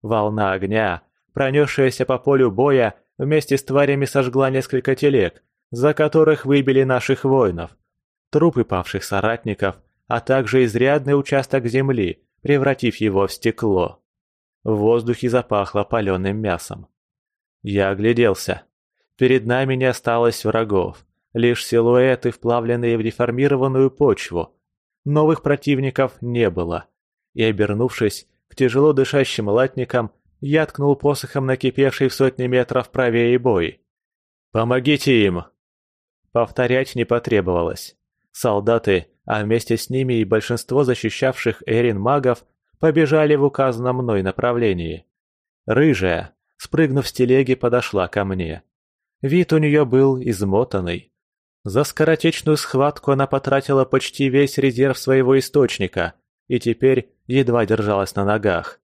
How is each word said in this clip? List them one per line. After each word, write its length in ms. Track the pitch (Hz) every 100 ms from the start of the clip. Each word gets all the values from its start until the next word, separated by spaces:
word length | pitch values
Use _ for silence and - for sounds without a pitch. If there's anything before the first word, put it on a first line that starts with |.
Волна 500 | 107 110 104 107 101
огня, 500 | 95 95 110 107 85 _ _ _
пронесшаяся 680 | - 135 143 143 - 135 - 127
по 120 | 127
полю 320 | - 139 127
боя, 440 | 98 139 135 113 - _ _
вместе 400 | 131 151 147 139
с 60 |
тварями 400 | - 135 143 139
сожгла 460 | 139 143 127 131 131
несколько 440 | 131 127 131 131
телег, 480 | 131 147 135 90 _ _ _ _
за 240 | 120 143
которых 500 | 151 151 160 156 151
выбили 400 | 131 143 135 131
наших 400 | 131 127 - 135
воинов, 520 | 135 135 110 85 85 _ _ _ _ _ _
трупы 340 | 151 165 131
павших 400 | 110 95 - 98
соратников, 720 | - 98 104 117 113 101 98 - _ _ _
а 140 | 117
также 440 | - 135 117 131
изрядный 540 | 123 113 127 147 135 143
участок 480 | 139 139 127 135 117
земли, 580 | 123 135 127 90 - _ _
превратив 540 | - 143 135 131 120 -
его 300 | 107 95 98
в 60 |
стекло. 680 | - 117 - 113 92 87 - _ _ _ _ _ _
В 120 | 107 107
воздухе 520 | 107 120 113 117 123
запахло 560 | 123 - 104 98 104
паленым 540 | 101 117 101 92 95 107
мясом. 500 | 107 85 - - - _ _ _ _ _ _ _
Я 280 | 104 101 98
огляделся. 720 | 98 110 117 117 95 - 92 _ _ _ _ _ _
Перед 280 | 127 131
нами 300 | 110 123 135
не 100 | 131
осталось 600 | 131 120 - 117 117 113
врагов, 600 | 107 113 113 98 87 - _ _ _
лишь 320 | 117 120 120 -
силуэты, 640 | 117 117 123 131 127 120
вплавленные 680 | - 117 120 117 120 117 117
в 60 |
деформированную 880 | 110 - 120 120 143 139 131 131 135
почву. 680 | 131 143 98 - 87 80 _ _ _ _ _
Новых 380 | 143 147 156 160
противников 800 | 151 143 - 135 135 131 131 -
не 280 | 120 120 107
было. 360 | 87 85 85 - _ _ _ _
И, 80 | -
обернувшись 840 | 113 104 104 104 123 - 107 - - _ _
к 80 | -
тяжело 360 | 127 123 151
дышащим 560 | 135 131 143 131 - 104
латникам, 600 | 110 131 - 123 123 110 _ _ _
я 260 | 143 156 151
ткнул 300 | - 143 139
посохом 500 | 143 139 - 147 131
на 100 | 131
кипевший 520 | 131 127 139 - 131
в 60 |
сотни 320 | - 135 127 127
метров 440 | 127 123 127 120
правее 480 | - 123 117 117 127
бой. 440 | 123 98 82 - _ _ _ _ _ _ _
«Помогите 720 | 110 117 127 127 147 - 123
им!» 200 | 101 87 - _ _ _ _ _ _ _ _
Повторять 640 | 120 113 - 123 127 131
не 100 | 123
потребовалось. 920 | 117 120 - 107 90 87 85 - - _ _ _ _
Солдаты, 760 | - 123 101 104 117 - 92 - _
а 180 | - 107
вместе 340 | 104 117 - 113
с 140 | -
ними 240 | 131 131
и 100 | 117
большинство 600 | 104 110 - 117 - 127
защищавших 800 | 131 120 117 - 131 127 120 - -
Эрин 340 | 110 120 101
магов, 440 | 110 143 127 120 _ _ _ _
побежали 560 | 160 151 151 156 151
в 100 | 147
указанном 520 | 139 - 131 117 123 127
мной 260 | 123 101
направлении. 840 | 95 - 120 120 113 90 82 82 _ _ _ _ _ _ -
Рыжая, 680 | 113 156 110 92 82 - _ _ _
спрыгнув 500 | - 147 156 135 127
с 60 |
телеги, 420 | - 123 131 127
подошла 540 | 127 120 120 - 101 87
ко 160 | -
мне. 380 | 95 95 82 80 _ _ _ _ _ _
Вид 320 | 135 170 170
у 60 | 160
нее 260 | 151 147
был 360 | 135 127 135 131
измотанный. 920 | 123 101 98 98 127 98 90 87 _ _ _ _ _ _
За 200 | 104 101
скоротечную 720 | 147 - 156 160 165 - - 151
схватку 540 | - 131 143 147 -
она 160 | 135 139
потратила 580 | 139 135 139 - 139
почти 460 | 131 135 - - 139
весь 260 | 131 143 -
резерв 420 | 135 117 135 127
своего 400 | - 131 127 135
источника 760 | - 147 127 - 92 - 85 - _ _ _
и 100 | 127
теперь 540 | - 110 131 131 - _ -
едва 400 | 127 123 120 104
держалась 480 | 110 104 101 95
на 100 | -
ногах. 560 | 98 107 101 85 - - _